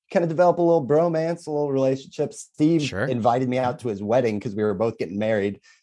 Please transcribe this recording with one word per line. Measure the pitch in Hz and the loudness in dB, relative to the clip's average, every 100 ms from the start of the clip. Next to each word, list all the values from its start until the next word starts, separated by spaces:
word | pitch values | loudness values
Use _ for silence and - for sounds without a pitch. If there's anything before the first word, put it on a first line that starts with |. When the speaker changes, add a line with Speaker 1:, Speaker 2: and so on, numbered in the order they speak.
| - | -4
Speaker 1:
kind | 190 | -2
of | 165 | 0
develop | 160 175 175 | 2 2 4
a | |
little | 170 165 127 | 4 2 2
bromance, | 151 170 160 165 170 156 | 2 2 0 -2 -4 -6
a | |
little | 147 147 | -4 -2
relationship. | 135 131 135 - - 143 | 0 0 0 -6 -6 -6
Steve | - - - 151 165 | -8 -10 0 2 2
Speaker 2:
Sure. | 135 92 131 | 0 -2 -2
Speaker 1:
invited | 120 120 127 127 | 0 2 2 0
me | 127 | -2
out | 123 - | -2 -4
to | 120 | -6
his | 98 | -4
wedding | 104 127 117 104 | 0 2 2 -2
'cause | 113 101 | -4 -2
we | |
were | 107 | -2
both | 95 113 - | 0 -2 -4
getting | 85 101 | -6 -4
married. | 110 107 101 98 _ _ | -2 0 -2 -6 _ _